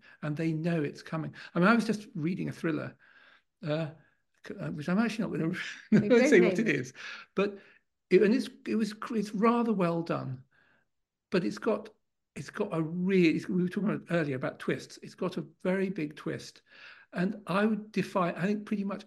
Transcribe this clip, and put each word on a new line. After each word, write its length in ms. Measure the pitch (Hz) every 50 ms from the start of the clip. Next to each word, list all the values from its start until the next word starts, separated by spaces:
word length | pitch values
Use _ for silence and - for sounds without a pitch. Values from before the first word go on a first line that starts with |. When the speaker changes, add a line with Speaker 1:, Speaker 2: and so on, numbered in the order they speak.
| - - - - -
Speaker 1:
and 140 | 151 151
they 160 | 147 160 160 160
know 280 | 156 160 175 170 165
it's 220 | 147 143 - - -
coming. 320 | - - 160 151 147 - - - - -
I 20 | 175
mean, 80 | 175 202
I 60 | 233
was 100 | 233 214
just 200 | - 214 214 - - -
reading 340 | 175 147 170 185 - 165 147
a 40 | 139
thriller, 420 | - - 165 156 143 127 131 - - _ - _ - - - - _ _ _ _ _ -
uh, 220 | 147 147 160 160 147 - - _ _ _ _ _ _ _ _ -
c-, 80 | - - 208
uh, 100 | 156 147
which 200 | 175 151 143 -
I'm 100 | 180 208
actually 260 | 240 220 214 233 202
not 60 | - - - 160 165 185 - - - - - - - 220
gonna 160 | 208 208 208
<laughs> 0 |
Speaker 2:
Don't 200 | 254 233 240 262
Speaker 1:
say 120 | 277 185
what 160 | - - 180
Speaker 2:
name 100 | 175 -
Speaker 1:
it 20 | 202
Speaker 2:
it. 80 | 147
Speaker 1:
is, 160 | - 127 - - - - - - - - - _
but 240 | - 196 202 202 - - - - _ _ _ _ _ _ _
it, 140 | 185 196 214
and 120 | 196 233
it's, 140 | 269 - - - - _
it 100 | - 214
was 180 | 220 226 - -
cr-, 220 | - - - 240
it's 180 | 220 202 - -
rather 380 | 190 214 226 240 240 233 233 214
well 260 | 185 180 170 170 170
done, 380 | 165 - 160 139 135 135 127 - - _ _ _ _ _ _ _ _ _ _ _ _ _ _ _ _ _
but 140 | - 185 175
it's 140 | 208 - -
got, 320 | - 233 214 - - - - _ _ _ _ _ _ _ _
it's 140 | - 143 -
got 180 | - - 208 208 180
a 80 | 165 160
really, 460 | 156 170 180 180 185 196 185 175 160 -
it's, 120 | 160 - -
we 140 | 185 180 180
were 60 | 180
talking 220 | - 208 185 165
about 120 | 156 143 - -
earlier 260 | 170 170 160 147 135
about 220 | 131 143 147 - -
twists. 400 | - - 151 - - - - - -
It's 120 | - -
got 220 | - 190 185 -
a 80 | - 151 - - _ -
very 280 | 185 185 196 190 202
big 260 | 196 - 156 147 -
twist. 460 | - - 160 143 - - - - - _ _ - - - - - - - _ -
And 200 | 185 180 196 214 - -
I 180 | - 165 196 208
would 280 | 226 220 - - - -
defy, 380 | 190 - - - 196 175 170
I 140 | - - 160
think 220 | 202 208 208 208
pretty 160 | - 214 202 196
much 220 | 196 196 185 -